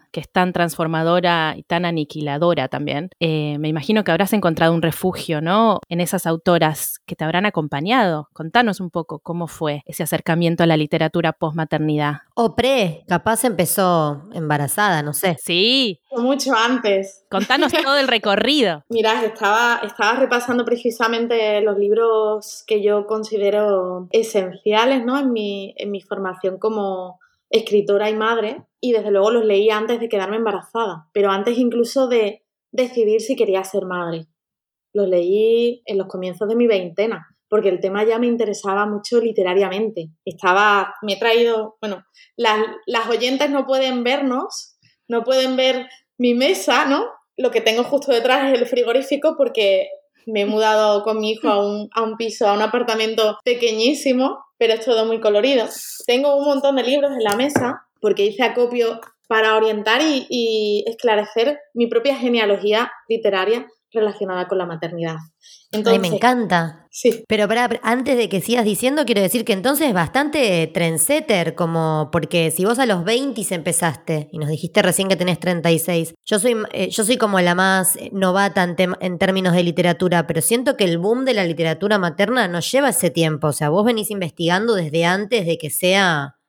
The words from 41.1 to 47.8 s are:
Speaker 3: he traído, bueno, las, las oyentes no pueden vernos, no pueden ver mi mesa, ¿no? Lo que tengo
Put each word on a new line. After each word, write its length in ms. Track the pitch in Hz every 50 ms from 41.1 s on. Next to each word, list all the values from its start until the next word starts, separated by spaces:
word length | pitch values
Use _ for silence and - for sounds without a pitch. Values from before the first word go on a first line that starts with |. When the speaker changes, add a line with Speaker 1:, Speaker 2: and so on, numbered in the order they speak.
Speaker 3:
he 60 | 196 190
traído, 580 | 233 233 226 240 233 233 226 220 220 220 - -
bueno, 240 | 214 214 190 185 _ _ _ _ - _ _
las, 220 | - 233 220 214 214 220 220 - - -
las 220 | 233 240 226 220 240
oyentes 400 | 233 208 247 247 269 269 294 285
no 160 | 285 277 254
pueden 360 | 262 269 262 269 262 254 240
vernos, 760 | 240 247 269 285 277 262 247 269 370 - - - - _ _ _ _ _ _ _ _
no 160 | - 233 233
pueden 320 | 233 247 262 262 262 262 262
ver 320 | 254 254 262 247 254 254 - - _ _ _ _ -
mi 160 | 247 240 240
mesa, 520 | 240 262 320 381 - - 294 240 277 302
¿no? 200 | 269 277 320 466 480 - - _ _ -
Lo 160 | - 254 247
que 80 | 240 220
tengo 240 | 226 220 220 240